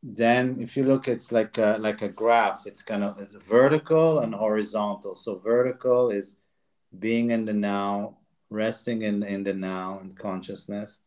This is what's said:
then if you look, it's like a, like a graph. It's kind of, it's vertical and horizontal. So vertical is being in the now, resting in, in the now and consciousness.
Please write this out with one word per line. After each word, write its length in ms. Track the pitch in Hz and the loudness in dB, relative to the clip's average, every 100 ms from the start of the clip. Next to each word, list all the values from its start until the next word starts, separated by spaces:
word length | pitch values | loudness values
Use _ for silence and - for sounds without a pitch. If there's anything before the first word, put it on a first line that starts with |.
then 540 | 135 101 113 120 127 127 | -16 0 4 4 2 -2
if 160 | 117 - | -6 0
you 80 | 135 | 2
look, 240 | 135 135 | 2 2
it's 240 | 120 - | -4 0
like 240 | 117 110 - | 0 0 2
a, 180 | 107 107 | 2 2
like 240 | 107 107 | 0 -2
a 60 | 101 | -6
graph. 580 | 87 113 117 104 95 - | -2 4 4 4 -2 -10
It's 160 | - | -14
kind 220 | - 107 | -8 -4
of, 160 | 101 98 | -4 -6
it's 140 | 101 | -16
vertical 840 | 104 - 113 135 151 - 160 160 156 | -18 2 6 6 4 2 4 4 4
and 140 | 117 | 0
horizontal. 800 | 104 110 107 104 110 104 101 101 | -2 0 0 -2 -2 -4 -4 -8
So 220 | 90 - 95 | -10 -8 -6
vertical 760 | 110 120 127 127 127 123 123 | 0 2 2 0 2 4 4
is 280 | 101 98 - _ _ _ _ _ 95 | 0 -6 -12 _ _ _ _ _ -6
being 340 | 107 117 120 | 0 2 2
in 120 | 117 | 0
the 80 | 110 | 0
now, 680 | 107 101 101 101 101 101 - _ _ _ | -2 0 0 -2 -2 -4 -12 _ _ _
resting 520 | 107 110 110 - 113 | -4 -2 -2 -4 -4
in, 220 | 107 101 | -2 -2
in 200 | 101 98 | -2 -4
the 100 | 98 | -2
now 460 | 95 92 92 92 98 | -4 -4 -4 -6 -8
and 180 | 95 95 | -12 -10
consciousness. 840 | 101 92 - 98 - 101 104 - | -8 -8 -8 -12 -8 -8 -8 -14